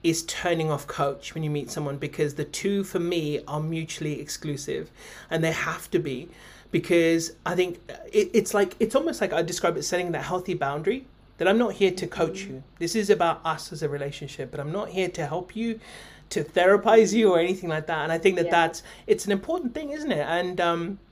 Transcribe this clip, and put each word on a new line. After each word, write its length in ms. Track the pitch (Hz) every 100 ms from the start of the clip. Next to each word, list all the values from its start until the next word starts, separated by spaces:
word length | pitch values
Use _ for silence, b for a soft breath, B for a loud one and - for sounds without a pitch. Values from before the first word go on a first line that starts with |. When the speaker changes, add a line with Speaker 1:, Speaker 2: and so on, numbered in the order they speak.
Speaker 1:
is 180 | 165 160
turning 460 | - - 180 165 156
off 160 | 147 -
coach 480 | - 143 143 -
when 80 | 160
you 80 | 156
meet 180 | 147 135
someone, 280 | - 147 139
because 380 | 147 - 151
the 100 | 143
two 400 | 147 - 196 202
for 160 | 196 185
me 400 | 170 175 151 147 -
are 100 | 151
mutually 600 | 156 160 160 - 151 147
exclusive, 680 | 151 - 151 147 - - - B B B B
and 120 | 165
they 80 | 165
have 400 | 160 165 147 -
to 80 | -
be, 300 | 147 127 160 B B B B
because 640 | 165 - 170 165 165 160 -
I 120 | 160 175
think 240 | 180 175 - - -
it, 180 | 214 190
it's 220 | 233 -
like, 220 | 208 185 -
it's 160 | 220
almost 260 | 269 330 269
like 120 | 190
I 100 | 160
describe 340 | 165 175 175 165
it, 60 |
setting 300 | - 180 180
that 100 | 151
healthy 320 | 143 180 180
boundary 520 | 156 139 147 156 262 - - - -
that 100 | 175
I'm 100 | 220
not 140 | 233
here 160 | 196 190
to 160 | 180 -
coach 380 | - 165 -
Speaker 2:
Mm-hmm. 100 | -
Speaker 1:
you. 80 | 135 - -
This 160 | 170
is 160 | 226 202
about 300 | 180 170 160
us 280 | 165 151 -
as 100 | 151
a 60 | 147
relationship, 640 | 143 139 - 143 - 151
but 80 | 147
I'm 100 | 143
not 200 | 190 -
here 180 | 185 180
to 180 | 175 143
help 300 | 165 180 214
you, 240 | 233 226 B B B B -
to 140 | -
therapize 680 | 147 185 180 202 202 226 202
you 200 | 214 214
or 80 | 175
anything 280 | 175 190 170
like 180 | 156 156
that. 160 | 156
And 80 | 156
I 60 | 165
think 180 | 190 180
that 100 | 170
Speaker 2:
Yeah. 60 |
Speaker 1:
that's, 300 | 170 165 - B B -
it's 200 | - -
an 60 |
important 420 | 196 - 349 254
thing, 160 | 294 294
isn't 220 | 302 294
it? 140 | 165 139
And, 340 | 170 180 180
um, 380 | 175 170 170 196 _